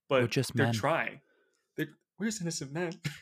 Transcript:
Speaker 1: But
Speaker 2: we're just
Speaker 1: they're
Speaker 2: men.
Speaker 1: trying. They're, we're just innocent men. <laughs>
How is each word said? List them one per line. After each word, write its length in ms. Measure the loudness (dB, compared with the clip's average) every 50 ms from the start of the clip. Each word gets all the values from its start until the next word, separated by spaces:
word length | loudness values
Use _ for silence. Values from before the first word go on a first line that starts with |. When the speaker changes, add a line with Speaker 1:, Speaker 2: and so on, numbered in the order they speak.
| _ 2
Speaker 1:
But 140 | 4 4 4
Speaker 2:
we're 40 |
just 260 | 4 2 0 0 2 2
Speaker 1:
they're 100 | 2 4
Speaker 2:
men. 80 | 4 2
Speaker 1:
trying. 480 | 2 2 2 2 2 0 -2 -6 -12 _ _ _ _ _ _ _ _ _ _ -6
They're, 100 | -6 -6 -6 -6 _ _ _ _ -4
we're 60 | -4
just 140 | -4 -4 -4
innocent 320 | -6 -6 -6 -6 -8 -6 -4
men. 200 | -4 -4 -4 -6 -8
<laughs> 20 | -10 -10 -12 -12